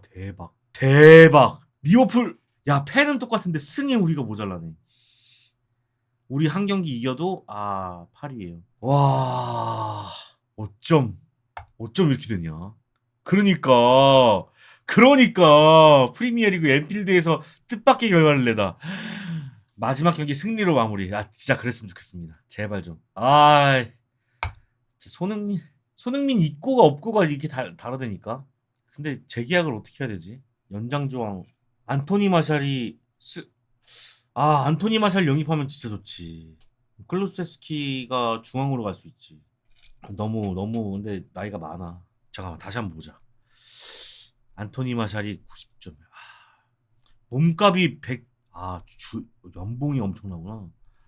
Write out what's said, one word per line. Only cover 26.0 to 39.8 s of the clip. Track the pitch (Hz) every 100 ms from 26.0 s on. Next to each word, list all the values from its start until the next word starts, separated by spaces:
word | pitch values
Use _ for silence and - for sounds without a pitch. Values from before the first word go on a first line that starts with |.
| 247 277 277 240
있고가 | 156 - 262 254
없고가 | 160 139 226 214
이렇게 | 165 143 151
다-, | 131 123 -
다르다니까. | 117 131 123 92 104 123 139 _ _ _ _
근데 | - 151 131 -
재계약을 | - 120 180 165
어떻게 | 110 - -
해야 | 135
되지? | 98 85 131 _ _ _
연장 | 101 117 143 139
조항. | 123 110 98 85 _ _ _ -
안토니 | 139 143 202 202
마샬이 | 175 156 151 139 135 113 - _ _
쓰-, | - - - _ _ _ - - - - _
아, | - 147 147 135
안토니 | 160 202 220
마샬 | 208 185 165
영입하면 | 139 151 160 139
진짜 | - 117
좋지. | 104 - - 85 82 80 78 _ _ _ _ -
클루세스키가 | 180 196 196 165 - - 151 143 131 120 127 120 113
중앙으로 | - 127 139 131
갈 | 107
수 | 87 -
있지. | _ - 78 _ _ _ _